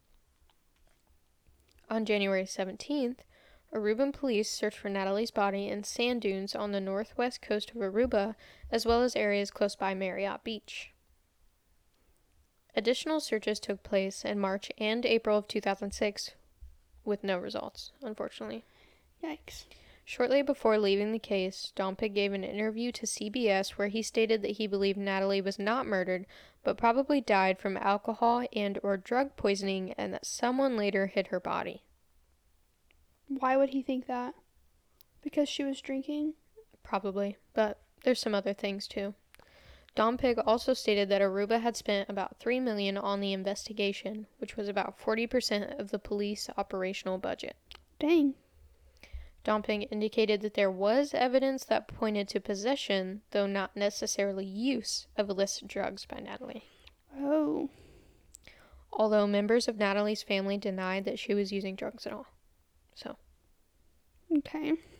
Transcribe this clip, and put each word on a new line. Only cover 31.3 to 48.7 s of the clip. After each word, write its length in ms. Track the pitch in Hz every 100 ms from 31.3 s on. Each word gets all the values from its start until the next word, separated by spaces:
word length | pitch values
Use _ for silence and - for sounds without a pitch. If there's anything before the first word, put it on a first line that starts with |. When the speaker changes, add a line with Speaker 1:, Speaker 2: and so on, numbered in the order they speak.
| 185
Speaker 1:
body. 440 | 175 175 180 - - _ _ _ _ _ _ _ _ _ _ _ _ _ - 269
Speaker 2:
Why 160 | 254 269
would 140 | 277
he 120 | 269
think 260 | 254 262 -
that? 280 | 247 247 - _ _ _ _ _ _ _ _
Because 260 | 294 - 285
she 160 | -
was 180 | 277 269
drinking? 520 | - 269 269 294 302 311 _ - - _
Speaker 1:
Probably, 540 | - 196 202 196 202 202 _
but 260 | - 214 - _ _
there's 160 | - 247
some 160 | 226 202
other 180 | 196
things, 340 | 202 202 196 -
too. 260 | - 196 208 _ - - - - - - -
Dom 220 | 220 247
Pig 220 | 262 233 -
also 280 | 233 -
stated 360 | 262 - 202 202
that 120 | 196
Aruba 400 | 196 190 208 226
had 140 | 233 226
spent 340 | - 202 196
about 300 | 202 185 -
three 200 | 233 254
million 380 | 254 208 196 196
on 220 | 202 202
the 140 | 202
investigation, 920 | 196 190 202 - 214 202 196 196 214 214 _
which 180 | 208 -
was 120 | 202
about 300 | 202 - -
forty 280 | - 220 233
percent 520 | - - 208 202 -
of 120 | 202
the 80 | 202
police 500 | - 208 208 208 - -
operational 600 | 202 190 185 196 190 185
budget. 380 | 190 180 - - _ - _ _
Speaker 2:
Dang. 340 | 302 339 285 269 _ _ -